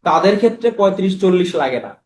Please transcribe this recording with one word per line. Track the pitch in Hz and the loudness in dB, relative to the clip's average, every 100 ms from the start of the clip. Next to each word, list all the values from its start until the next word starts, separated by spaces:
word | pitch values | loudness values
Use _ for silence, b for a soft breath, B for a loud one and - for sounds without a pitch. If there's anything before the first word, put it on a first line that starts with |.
তাদের | 175 160 180 208 | 0 0 2 2
ক্ষেত্রে | 233 - 233 | 0 0 -4
পঁয়ত্রিশ, | 208 196 190 190 190 | 0 0 0 -2 0
চল্লিশ | 190 180 175 | 2 2 0
লাগে | 165 135 123 | -2 -4 -4
না | 104 - | -8 -20